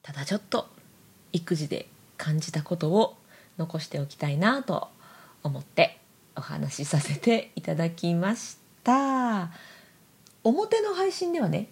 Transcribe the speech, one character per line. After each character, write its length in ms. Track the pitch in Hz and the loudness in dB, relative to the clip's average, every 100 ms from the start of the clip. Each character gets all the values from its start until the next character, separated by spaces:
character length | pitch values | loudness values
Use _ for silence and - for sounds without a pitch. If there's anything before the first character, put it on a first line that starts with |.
た 100 | - | -14
だ 140 | 143 143 | -10 -4
ち 80 | |
ょ 40 | 202 | -4
っ 40 | - | 0
と 180 | 240 - - - - - - - | -2 -2 -18 -20 -20 -20 -20 -6
育 240 | 170 170 165 | -6 -2 -2
児 120 | 147 | -2
で 200 | - - - - - | -6 -8 -20 -20 -8
感 220 | 156 156 | 0 0
じ 120 | 151 | 0
た 120 | 156 | -6
こ 140 | 147 175 | -4 -2
と 120 | 156 | 2
を 260 | 196 - - - - - - | 4 2 -2 -20 -20 -18 -8
残 220 | 160 160 | -6 -6
し 80 | - | -6
て 120 | 156 | -6
お 80 | 143 | -6
き 100 | - | -4
た 120 | 147 | -2
い 80 | 143 | 2
な 260 | 202 269 | 2 2
と 260 | 254 170 - - - - - - | -2 -4 -4 -14 -20 -20 -20 -8
思 160 | 151 135 | -6 -6
っ 40 | |
て 360 | - - - - _ _ _ - | -4 4 4 2 _ _ _ -14
お 60 | |
話 440 | - 147 143 - 143 | -10 -6 -6 -6 0
し 0 | |
さ 140 | 151 | 0
せ 200 | - 147 | 0 0
て 320 | 233 226 - - | 2 2 0 -8
い 60 | |
た 140 | - 156 | -4 0
だ 140 | 165 | -2
き 240 | 165 170 170 | -2 0 2
ま 200 | 190 233 | 2 -2
し 220 | - - - - | -6 -16 -20 -4
た。 680 | - 262 269 262 247 208 170 170 - - - _ _ _ - _ | 2 4 4 2 0 0 -4 -10 -20 -20 -20 _ _ _ -20 _
表 380 | 226 294 427 440 | 2 2 2 2
の 120 | 427 | 2
配 180 | 359 381 | 0 0
信 200 | 359 349 | 0 -2
で 80 | 339 | 0
は 80 | 196 | 0
ね 200 | 156 220 | 0 -4